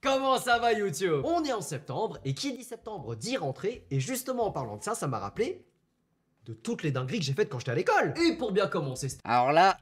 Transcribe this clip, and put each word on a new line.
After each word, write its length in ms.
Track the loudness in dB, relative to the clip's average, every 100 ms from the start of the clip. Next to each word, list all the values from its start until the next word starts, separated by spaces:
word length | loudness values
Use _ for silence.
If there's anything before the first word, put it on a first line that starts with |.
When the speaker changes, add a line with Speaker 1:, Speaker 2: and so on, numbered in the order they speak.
Speaker 1:
Comment 380 | 2 2 4 2
ça 180 | 4 4
va, 160 | 4
YouTube ? 480 | 2 0 0 0 2
On 200 | 2 0
est 100 | 0
en 80 | -2
septembre, 560 | -4 -8 -6 -4 -4 -4 -6
et 80 |
qui 180 | -4 -4 -6
dit 60 |
septembre 520 | -10 -14 -10 -10 -8 -8
dit 220 | -4 -4
rentrée, 480 | -4 -4 -4 -6 -2
et 80 | -2
justement 480 | 0 -4 -4 -2 -2
en 40 |
parlant 260 | -2 -6 -6
de 60 |
ça, 120 | -6 -4
ça 100 | -2
m'a 120 | -4
rappelé 440 | -6 -4 -4 -4 _ _ _ _ _ _ _ _ -16
de 80 |
toutes 280 | -12 -6 -4
les 80 | -2
dingueries 280 | -2 -2 -2
que 60 | -2
j'ai 80 |
faites 160 | 0 -2
quand 100 | -2
j'étais 120 | -4
à 40 | -2
l'école. 380 | 2 2 2 2 2
Et 100 | 2
pour 140 | 0
bien 160 | 0 0
commencer, 420 | -2 -4 -6 -6
c'est 100 | -8
Speaker 2:
Alors 280 | 0 4 6
là, 260 | 8 6 6